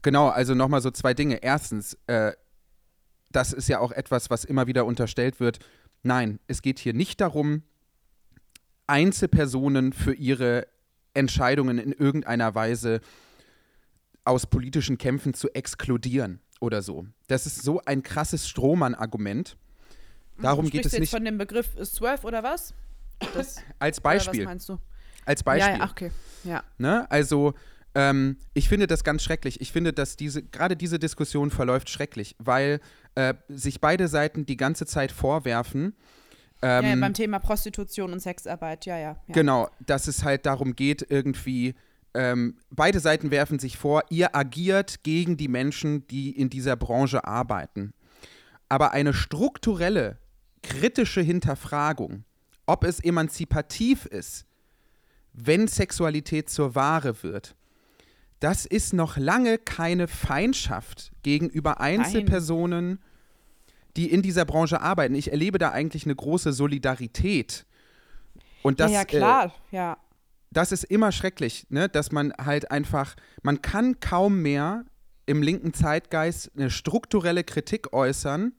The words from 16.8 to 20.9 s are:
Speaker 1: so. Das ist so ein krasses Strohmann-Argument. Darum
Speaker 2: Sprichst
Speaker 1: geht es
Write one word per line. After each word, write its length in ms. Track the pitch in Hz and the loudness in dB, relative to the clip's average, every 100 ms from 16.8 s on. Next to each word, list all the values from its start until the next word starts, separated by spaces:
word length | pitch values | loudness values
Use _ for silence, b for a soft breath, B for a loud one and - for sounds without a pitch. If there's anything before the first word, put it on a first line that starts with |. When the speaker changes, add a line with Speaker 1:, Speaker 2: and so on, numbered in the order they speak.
Speaker 1:
so. 240 | 98 78 95 _ _ | -4 -10 -12 _ _
Das 180 | 131 - | -2 -2
ist 160 | - | -4
so 180 | 131 170 - | -2 -2 -2
ein 160 | 139 | -4
krasses 460 | - - 165 160 - | -2 -4 -2 -4 -6
Strohmann-Argument. 1080 | - 131 175 131 117 110 110 101 104 180 - _ b b b b b b - | 0 2 4 2 0 -6 -4 -4 -4 -6 -12 _ b b b b b b -2
Darum 260 | 123 143 156 | 2 2 2
Speaker 2:
Sprichst 60 | |
Speaker 1:
geht 120 | 143 | 2
es 40 | 247 | 0